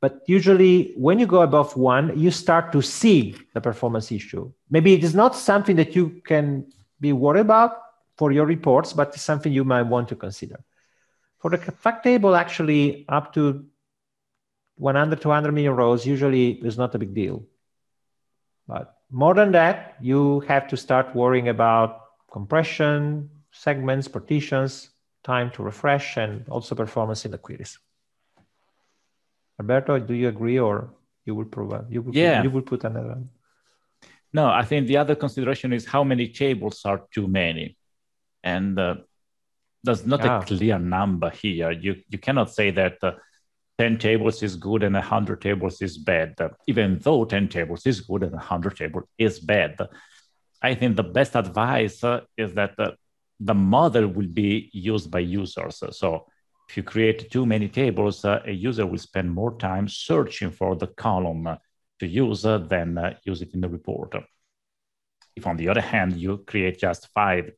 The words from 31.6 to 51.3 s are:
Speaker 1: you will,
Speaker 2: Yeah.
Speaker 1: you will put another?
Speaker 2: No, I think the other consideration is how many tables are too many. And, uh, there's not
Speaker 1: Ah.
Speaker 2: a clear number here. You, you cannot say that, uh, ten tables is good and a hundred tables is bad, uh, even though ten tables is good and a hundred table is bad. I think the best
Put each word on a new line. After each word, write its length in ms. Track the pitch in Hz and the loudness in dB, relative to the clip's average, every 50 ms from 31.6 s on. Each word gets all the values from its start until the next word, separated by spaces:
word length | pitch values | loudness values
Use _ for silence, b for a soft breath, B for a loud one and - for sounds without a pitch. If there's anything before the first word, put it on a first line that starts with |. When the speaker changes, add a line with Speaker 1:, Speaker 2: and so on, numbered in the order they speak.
| 104 101 104 104 110 117 | -8 -8 -8 -10 -10 -8
Speaker 1:
you 120 | 117 120 117 | -8 -8 -8
will, 120 | 127 120 | -4 0
Speaker 2:
Yeah. 280 | 143 165 175 156 117 101 | 2 4 4 4 4 2
Speaker 1:
you 80 | 135 | 0
will 120 | 131 131 131 | 0 -2 -4
put 220 | - 127 123 - | -4 -6 -6 -4
another? 380 | 113 113 117 117 117 120 127 127 127 _ _ _ _ _ _ _ _ _ _ _ _ _ _ b b b b b _ - | -6 -6 -6 -8 -8 -10 -12 -12 -14 _ _ _ _ _ _ _ _ _ _ _ _ _ _ b b b b b _ -2
Speaker 2:
No, 160 | 156 151 131 | 2 2 4
I 140 | 101 101 117 | 4 2 2
think 220 | 107 151 147 139 | 2 0 -2 0
the 120 | 117 135 143 | 2 2 2
other 160 | 147 139 151 | 2 2 0
consideration 580 | 147 - 139 - - 131 120 135 - - 131 123 | -2 -2 -6 -4 -4 -2 -2 -4 -4 -2 -4 -4
is 140 | 120 117 | -4 -4
how 180 | - - 143 143 | -2 0 0 2
many 240 | 139 131 123 120 117 | 2 0 0 -2 -4
tables 560 | 117 - 143 139 131 104 92 107 98 - - | -4 -2 -2 0 0 -2 -4 -8 -8 -6 -4
are 180 | 101 98 95 - _ | -4 -4 -4 -4 _
too 160 | _ - 104 | _ -6 -4
many. 500 | 95 95 95 90 85 82 80 78 - - _ _ _ _ _ _ _ _ _ _ _ _ _ - | -2 0 0 0 0 -2 -4 -8 -12 -14 _ _ _ _ _ _ _ _ _ _ _ _ _ -8
And, 360 | 90 90 92 95 98 95 92 | -6 -4 -2 -2 -2 -2 -2
uh, 180 | 95 87 90 95 - _ _ _ _ _ _ _ _ _ _ _ _ _ _ _ _ | -2 -2 -2 -6 -10 _ _ _ _ _ _ _ _ _ _ _ _ _ _ _ _
there's 240 | 123 120 107 - | -2 -2 -2 0
not 180 | 113 135 143 - | -2 -2 0 2
Speaker 1:
Ah. 160 | 127 123 110 | 0 0 0
Speaker 2:
a 40 | 92 | -2
clear 340 | - 104 92 98 113 110 92 | -4 -4 0 0 0 0 0
number 520 | 87 90 90 92 101 101 92 87 85 82 | -2 -2 -2 0 0 0 -2 -2 -2 -6
here. 400 | - - - 107 92 82 85 82 | -6 -6 -6 -6 -4 -2 -4 -4
You, 320 | 85 85 85 98 95 - _ _ | -4 -4 -6 -6 -8 -8 _ _
you 100 | - 92 | -14 -8
cannot 320 | - - 139 139 110 - | -4 -2 -2 -2 -2 -2
say 200 | - - 107 101 92 | -2 -2 -2 0 0
that, 300 | 95 95 90 - - - | 0 0 0 -2 -2 -6
uh, 100 | 92 87 b b b b b b _ _ _ _ _ _ _ | -6 -6 b b b b b b _ _ _ _ _ _ _
ten 200 | 117 117 113 110 | 0 0 0 0
tables 440 | - 107 110 113 104 113 110 - - | 0 2 2 2 2 0 -2 -2 -6
is 140 | 104 92 | -6 -6
good 260 | 87 80 95 107 110 104 | -6 -6 -2 -2 0 0
and 140 | 101 98 | 0 0
a 40 | 98 | 0
hundred 400 | 90 - 107 107 104 98 98 - | -2 0 -2 -2 -2 -2 -6 -6
tables 400 | - 98 101 95 87 95 90 - 104 | -2 -4 -2 -2 -4 -6 -6 -6 -8
is 140 | 95 78 80 | -8 -8 -6
bad, 360 | 76 85 92 82 80 80 - - | -2 0 0 0 0 -2 -6 -8
uh, 80 | - - - _ _ | -8 -8 -8 _ _
even 320 | - 127 120 110 98 95 87 | -4 0 0 2 0 0 0
though 260 | - 139 160 135 113 | 0 2 2 2 0
ten 240 | 113 - 101 101 90 | 0 0 -2 -2 -2
tables 380 | - 87 85 80 85 85 - | -2 -4 -6 -6 -6 -4 -2
is 140 | 131 131 98 | -2 -2 -2
good 220 | - - 92 98 95 | -4 -6 -4 -4 -4
and 120 | 87 80 | -4 -6
a 40 | 80 | -10
hundred 380 | - - 95 85 85 98 - | -8 -6 -6 -4 -4 -6 -8
table 260 | - 78 78 78 90 - _ _ _ | -6 -10 -8 -8 -10 -12 _ _ _
is 200 | 113 110 - - | 0 0 0 -2
bad. 380 | 82 78 104 104 87 76 78 - 95 - b b b b b b b b b _ _ _ _ _ - | -4 0 0 2 2 0 -4 -8 -12 -12 b b b b b b b b b _ _ _ _ _ -2
I 120 | 123 131 | -2 -2
think 220 | 113 123 123 107 | 0 0 0 0
the 60 | 92 107 85 - 127 | 0 -2 -2 0 0
best 160 | 135 131 | 0 2